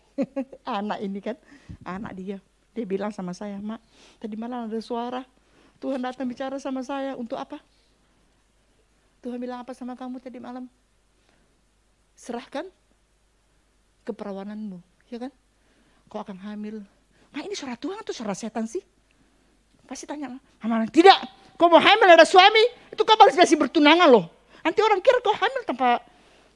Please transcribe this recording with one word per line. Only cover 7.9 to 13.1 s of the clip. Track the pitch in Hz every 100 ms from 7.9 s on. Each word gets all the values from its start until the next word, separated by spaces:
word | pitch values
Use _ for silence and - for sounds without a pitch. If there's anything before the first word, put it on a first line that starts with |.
| _ _ _ _ _ _ _ _ _ _ _ _ _
"Tuhan | 254 247
bilang | 247 247
apa | 247 254
sama | 247 247
kamu | 254 254
tadi | 254 247
malam?" | 240 247 254 _ _ _ _ _ _ _ _ _ _ _ _ _ _ _
"Serahkan | - 240 - 269 370 _ _ _ _